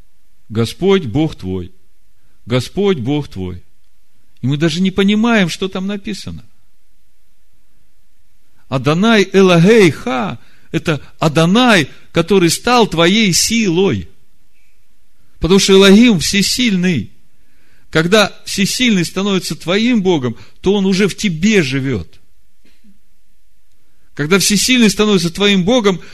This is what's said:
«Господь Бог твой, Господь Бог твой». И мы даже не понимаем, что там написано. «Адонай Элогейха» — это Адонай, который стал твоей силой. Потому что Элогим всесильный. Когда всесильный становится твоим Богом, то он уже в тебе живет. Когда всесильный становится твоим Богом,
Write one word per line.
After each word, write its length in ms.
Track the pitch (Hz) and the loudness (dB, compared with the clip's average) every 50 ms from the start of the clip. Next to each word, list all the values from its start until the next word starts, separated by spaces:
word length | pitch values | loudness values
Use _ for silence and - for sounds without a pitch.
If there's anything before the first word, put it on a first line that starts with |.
| - - - - - - - - - - | -18 -18 -18 -18 -18 -18 -18 -18 -12 -6
«Господь 560 | 110 113 117 110 - - - 196 196 196 160 | -2 -2 -2 -2 -2 -2 2 2 2 2 2
Бог 300 | 113 98 147 160 151 - | 0 -2 0 -2 -2 -4
твой, 360 | - - 92 95 92 87 90 - - - - - - - - - - - - - - - | -6 -8 -6 -6 -6 -6 -10 -14 -16 -18 -18 -18 -18 -18 -18 -18 -18 -18 -18 -18 -14 -6
Господь 520 | 98 120 127 120 - - 185 202 196 190 139 | -2 -2 -2 -2 -2 -4 -2 0 0 0 0
Бог 280 | 104 127 147 147 143 | -2 -2 -2 -2 -4
твой». 360 | - - 98 92 92 92 90 - - - - - - - - - - - - - - - - | -6 -8 -8 -8 -8 -8 -10 -14 -16 -18 -18 -18 -18 -18 -18 -18 -18 -18 -18 -18 -18 -12 -6
И 60 | - | -4
мы 100 | 127 147 | -2 0
даже 240 | 143 165 165 151 175 | 2 0 0 0 0
не 100 | 190 190 | 0 0
понимаем, 580 | 185 202 196 196 214 214 226 240 233 214 185 160 | 2 2 2 2 2 2 2 2 2 2 2 0
что 200 | - - 196 190 | -2 -6 -6 -6
там 180 | - 190 190 | -6 -6 -6
написано. 580 | 202 208 202 - 220 196 - - - 165 139 - - - - - - - - - - - - - - - - - - - - - - - - - - - - - - - - - - - - - - - - - - - - - | -6 -8 -8 -8 -10 -10 -10 -10 -12 -12 -12 -14 -16 -18 -18 -18 -18 -18 -18 -18 -18 -18 -18 -18 -18 -18 -18 -18 -18 -18 -18 -18 -18 -18 -18 -18 -18 -18 -18 -18 -18 -18 -18 -18 -18 -18 -18 -18 -18 -18 -18 -18 -18 -18 -16 -10
«Адонай 600 | - 123 135 113 143 160 170 208 226 226 208 196 - | -4 -4 0 0 2 2 4 4 4 4 4 4 4
Элогейха» — 1080 | - 190 190 185 175 165 170 202 233 226 190 160 127 - - 240 262 254 220 180 120 - - - - - - - | 4 4 6 6 6 6 6 6 8 8 6 6 4 0 -6 -6 -4 -4 -4 -6 -8 -10 -14 -16 -18 -18 -12 -8
это 300 | - 156 - 180 151 135 - - - - | -6 -4 -2 -2 -4 -4 -6 -12 -6 -2
Адонай, 680 | 147 160 135 160 165 170 196 240 254 240 214 180 135 - - - - - | -2 0 2 2 4 4 4 4 6 6 6 4 2 0 -6 -18 -12 -4
который 380 | - 160 170 - 208 190 170 170 | -2 -2 2 4 4 4 4 4
стал 380 | 165 - - 240 247 240 214 | 2 0 0 2 4 4 4
твоей 440 | - 165 156 170 175 196 226 220 190 160 | 2 2 2 2 4 4 4 2 2 2
силой. 760 | - - - 226 226 220 185 160 175 202 185 120 95 80 - - - - - - - - - - - - - - - - - - - - - - - - - - - | 2 0 0 0 0 0 2 2 2 2 2 0 -2 -6 -10 -16 -20 -20 -20 -20 -20 -20 -18 -18 -18 -18 -18 -18 -18 -18 -18 -18 -18 -18 -18 -18 -18 -18 -16 -10 -4
Потому 200 | - 160 190 196 | 2 4 4 4
что 140 | - - 190 | 6 6 6
Элогим 460 | 190 196 196 190 214 247 247 214 156 | 8 8 8 8 8 8 6 4 2
всесильный. 920 | - - - 202 180 - - - 254 233 190 180 175 185 170 120 - - - - - - - - - - - - - - - - - - | 0 0 0 0 0 0 0 0 0 0 2 2 2 0 0 0 -4 -6 -12 -18 -18 -18 -18 -18 -18 -18 -18 -18 -18 -18 -18 -18 -10 -2
Когда 460 | - 156 165 175 202 214 202 - - - - | 0 0 2 4 4 4 2 2 -2 -10 -12
всесильный 600 | - - - 202 - - - 254 240 208 180 170 | -6 -2 -2 0 0 0 0 2 2 2 2 0
становится 500 | - - 185 196 208 196 180 - - 165 | -2 -4 -4 -2 0 -2 -2 -2 -4 -8
твоим 460 | - - 160 185 214 226 247 254 220 | -6 -4 -2 0 0 2 2 2 2
Богом, 340 | 180 185 175 147 127 120 113 - - - - - | 2 2 2 2 0 -2 -6 -6 -14 -18 -12 -4
то 120 | - 180 202 | 0 0 2
он 120 | 202 190 | 2 2
уже 220 | 190 196 175 214 | 2 2 2 2
в 80 | 175 - | 0 0
тебе 460 | - - 208 165 151 175 226 220 190 | -2 -4 -4 -2 0 2 2 4 2
живет. 580 | 156 127 131 139 131 135 127 92 80 - - - - - - - - - - - - - - - - 208 - - - - - - - - - - - - - - - - - - - - - - - - - | 2 0 -2 -4 -2 -2 -4 -4 -6 -10 -16 -18 -18 -18 -18 -18 -18 -18 -18 -18 -18 -18 -18 -18 -18 -18 -18 -18 -18 -18 -18 -18 -18 -18 -18 -18 -18 -18 -18 -18 -18 -18 -18 -18 -18 -18 -18 -18 -18 -12 -6
Когда 240 | - 147 151 190 190 | -4 0 2 2 2
всесильный 500 | - - 208 190 - 240 254 247 226 202 | 2 2 0 0 2 2 4 4 4 4
становится 400 | - - 214 214 202 180 165 170 | 4 2 2 2 2 2 0 0
твоим 340 | 165 180 202 202 202 190 165 | -2 0 2 2 2 2 2
Богом, 380 | 190 254 254 202 202 180 165 - - | 2 2 2 2 2 0 -2 -6 -16